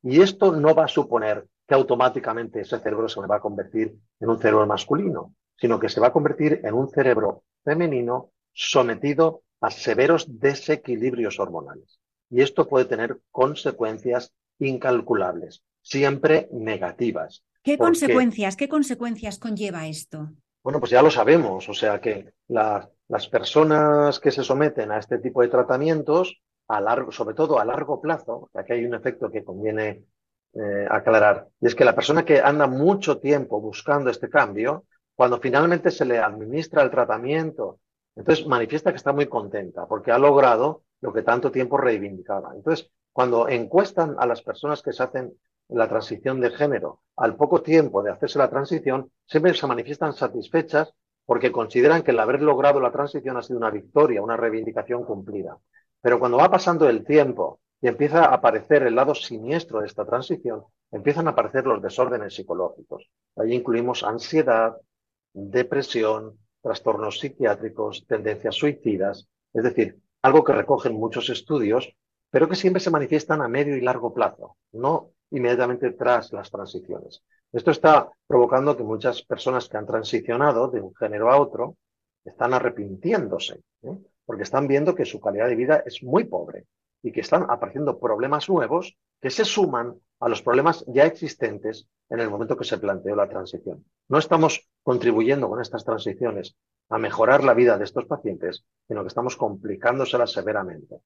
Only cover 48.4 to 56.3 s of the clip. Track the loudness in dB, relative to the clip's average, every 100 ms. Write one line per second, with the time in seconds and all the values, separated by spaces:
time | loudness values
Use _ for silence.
48.4 | 0 0 -4 -4 -2 -4 -6 _ _ 2
49.4 | 2 0 -2 -4 -6 -6 -6 -4 -6 -6
50.4 | -4 -4 0 0 -2 _ _ _ _ 0
51.4 | 0 -2 -2 4 6 6 2 2 2 2
52.4 | 2 4 4 4 2 -2 -4 -4 -6 -8
53.4 | -6 -4 -4 -4 -2 2 4 2 -2 -2
54.4 | -2 -2 -6 -6 -6 -6 -6 -8 -8 -10
55.4 | -10 -14 _ _ _ _ 2 4 4